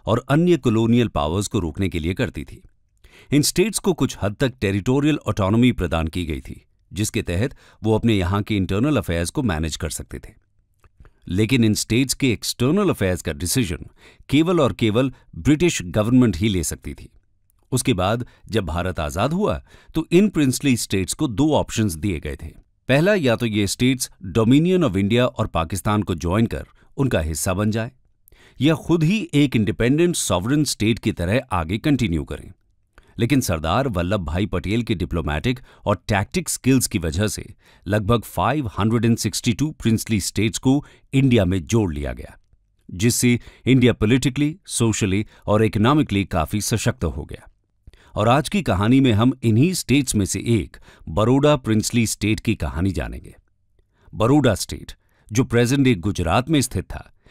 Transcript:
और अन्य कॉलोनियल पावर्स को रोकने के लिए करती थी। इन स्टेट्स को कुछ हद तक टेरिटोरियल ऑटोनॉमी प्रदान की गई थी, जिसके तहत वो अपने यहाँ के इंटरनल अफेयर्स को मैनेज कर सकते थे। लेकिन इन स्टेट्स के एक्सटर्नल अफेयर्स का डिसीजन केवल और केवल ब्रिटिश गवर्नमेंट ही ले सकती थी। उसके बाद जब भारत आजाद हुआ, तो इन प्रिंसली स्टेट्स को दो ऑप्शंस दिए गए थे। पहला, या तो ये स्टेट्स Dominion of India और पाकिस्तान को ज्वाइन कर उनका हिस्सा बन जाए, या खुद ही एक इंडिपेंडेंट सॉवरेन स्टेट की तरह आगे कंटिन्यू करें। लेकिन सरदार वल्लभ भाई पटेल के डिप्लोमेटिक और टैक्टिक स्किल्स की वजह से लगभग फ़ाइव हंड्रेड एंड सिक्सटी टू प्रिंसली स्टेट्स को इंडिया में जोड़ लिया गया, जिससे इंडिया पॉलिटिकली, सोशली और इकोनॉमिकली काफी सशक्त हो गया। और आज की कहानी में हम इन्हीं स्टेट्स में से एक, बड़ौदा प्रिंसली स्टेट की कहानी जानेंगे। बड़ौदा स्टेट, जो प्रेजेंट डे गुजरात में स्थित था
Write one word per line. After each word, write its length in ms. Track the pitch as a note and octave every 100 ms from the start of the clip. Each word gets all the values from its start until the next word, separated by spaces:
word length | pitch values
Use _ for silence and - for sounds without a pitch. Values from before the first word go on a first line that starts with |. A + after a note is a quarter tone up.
| -
और 180 | A#2 -
अन्य 280 | D3 F3 E3
कॉलोनियल 500 | B2+ A2 A2+ A#2+ A2
पावर्स 400 | D#2+ D2+ F#2 G#2
को 120 | A2
रोकने 300 | E2 D2+ F#2+
के 100 | E2
लिए 140 | D#2
करती 300 | F#2+ A2 -
थी। 180 | C2+ - - _ _ _ _ - -
इन 100 | D3
स्टेट्स 380 | - - G#3+ -
को 140 | G3+
कुछ 240 | E3 C3 -
हद 140 | G2+ G2+
तक 140 | C3+ -
टेरिटोरियल 580 | G2 G2+ F#2+ C#3 D3 D3 -
ऑटोनॉमी 440 | G#2+ F#2+ A2+ B2
प्रदान 360 | - F2 D#2+ D#2+
की 180 | F#2 D#2+
गई 160 | C#2
थी, 220 | - - _ _ _
जिसके 300 | F2 G#2+ A2
तहत 340 | F2 F2+ C3 - _ _
वो 120 | G#2+ A2
अपने 180 | A#2
यहाँ 280 | G#2 F2 G2+
के 160 | G#2 G#2
इंटरनल 400 | F#2 F#2+ D3 C3
अफेयर्स 320 | F#2 E2+ E2+
को 140 | -
मैनेज 320 | B2 D#2 D#2+ -
कर 140 | D#2+
सकते 300 | - - D2+
थे। 140 | - - _ _ _ _ _ _ - _ -
लेकिन 360 | F2+ G#2+ B2+
इन 100 | A2
स्टेट्स 400 | G2+ - A2 C3+
के 180 | - C3+
एक्सटर्नल 580 | G2+ - - B2 F#3+ F#3+
अफेयर्स 320 | D3 F#2+ F2+
का 120 | F2
डिसीजन 560 | D2 E2+ C3 F#2 E2 - - - - -
केवल 300 | C#3+ E3 F3
और 140 | B2
केवल 400 | F2+ A2+ G#2 C3+ - _ F2
ब्रिटिश 460 | E2 D3+ F3 -
गवर्नमेंट 560 | F2 G#2+ G#2+ B2+ A#2+ -
ही 120 | A2
ले 140 | F#2
सकती 300 | D#2+ D2+ D2
थी। 160 | C#2+ - _ _ _ _ _ _
उसके 220 | B2+ -
बाद 320 | F#2 F#2 A#2+ A#2+ _ -
जब 180 | G#2+ F2
भारत 340 | E2+ F2+ E2
आजाद 340 | D2+ D#2 B2+
हुआ, 200 | F3 G3 D2 - - - D#3+
तो 100 | -
इन 160 | E3+ G#3+
प्रिंसली 460 | D#3+ C#3 B2+ C#3+ A#2
स्टेट्स 360 | - G2 F#2
को 140 | - D3+
दो 220 | G2+ D#3
ऑप्शंस 400 | B2+ F2 - G#2+
दिए 260 | D#2+ G2+ D#2
गए 160 | D2+ C2+
थे। 120 | E2 - _ _ -
पहला, 240 | C3+ F3+
या 220 | G#3+ C3 A2+
तो 100 | A#2+
ये 200 | G#2 G2
स्टेट्स 420 | - B2 C3 - - F#2+ F#2+
Dominion 460 | A2 C#3 E3+ F#3
of 140 | C#3+ F#2
India 240 | G2 A#2
और 260 | B2 - G#2+
पाकिस्तान 540 | E2 D#2+ F#2+ A2 G#2+
को 120 | F#2+ E2+
ज्वाइन 300 | E2+ G2 -
कर 200 | C#2+ - _ _ -
उनका 220 | C3 A2+
हिस्सा 340 | D#2 D#2+ G2
बन 180 | F2+ G#2+
जाए, 200 | A2 A2+ - _ _ _ _ _ -
या 160 | C#3 D#3+
खुद 280 | - E3+
ही 140 | D#3 G#3+ -
एक 220 | D3 C#3+ B2
इंडिपेंडेंट 600 | G#2 F2+ A#2 D3 F3 D#3+
सॉवरेन 480 | - F2+ G#2 D3+
स्टेट 360 | D3 - G#2+ G#2+
की 120 | A2+
तरह 300 | F2 E2+ A#2+ -
आगे 260 | F2+ D#2 -
कंटिन्यू 460 | D#3 C3 A2 E2
करें। 280 | C2+ C#2+ - - _ _ _ _ _ -
लेकिन 220 | A#2+ C#3
सरदार 460 | - E2 D#2+ G#2 C3+
वल्लभ 380 | F2+ F2 F#2+ D#2
भाई 200 | E2+ G#2
पटेल 380 | F2+ F2+ A2+
के 120 | A2+ F#2
डिप्लोमेटिक 640 | E2+ E2+ D#2 D2+ A2 B2+ - - -
और 180 | G#2 -
टैक्टिक 420 | G2+ G2+ F#2+ D#2+
स्किल्स 380 | - C3 C3 -
की 120 | G2+
वजह 280 | D#2+ D#2 G#2
से 180 | - - - _ _ -
लगभग 380 | G#2+ F#2+ A#2
फ़ाइव 440 | - - G2+ D3+ A#2 -
हंड्रेड 280 | G#2+ A#2 A#2
एंड 120 | A#2
सिक्सटी 360 | G#2+ - -
टू 180 | G2+ D#3
प्रिंसली 480 | - A2+ A2+ - A2
स्टेट्स 380 | - - F#2 -
को 260 | C3 C#3+ - - _
इंडिया 320 | C3+ C3+ A#2 F2+
में 140 | F#2+ D2+
जोड़ 280 | A2+ G2
लिया 200 | C#2+ C2+
गया, 240 | B1 - - _ _ _ _ -
जिससे 500 | F2 A#2 A2+ B2 A#2+ - - -
इंडिया 280 | C3 A#2+
पॉलिटिकली, 600 | - G#2+ C3 C3 C3 D3 D#3 -
सोशली 600 | - A#2 G#2 G2+ G2 G#2+ - -
और 180 | G#2
इकोनॉमिकली 600 | A2 G2+ A2+ D3+ - G2 F#2+
काफी 360 | E2+ D#2 G#2+
सशक्त 420 | - A#2 - -
हो 220 | E2 C#2+ D2+
गया। 220 | - - _ _ _ - - _ -
और 120 | G#2+
आज 200 | C3+ -
की 120 | G3+
कहानी 380 | C3+ F#2 G#2+ C3+
में 100 | C3
हम 200 | G#2 B2 C3+
इन्हीं 280 | A#2+ A2 E3
स्टेट्स 420 | F3+ - C#3 C3 G#2+
में 100 | F#2
से 140 | -
एक, 360 | - A2+ D2 - - - -
बड़ौदा 460 | E2 A2 C3+ D3 D3
प्रिंसली 500 | A2+ A2 - B2 A2
स्टेट 320 | - G2+ A2
की 140 | - G#2
कहानी 360 | D2 C2+ G2
जानेंगे। 420 | E2 A#1 A#1+ - - _ _ _ _ _ _ _
बड़ौदा 400 | - A2+ D3 B2+ F#2
स्टेट, 360 | - E2 - - _ _ -
जो 120 | G#2+
प्रेजेंट 400 | C3 A#2 A#2+ C#3+
डे 100 | B2+ G2+
गुजरात 540 | G2+ F#2 D#2+ G#2 C#3+
में 100 | D3+
स्थित 220 | A#2+ F#2 -
था 240 | - - _ _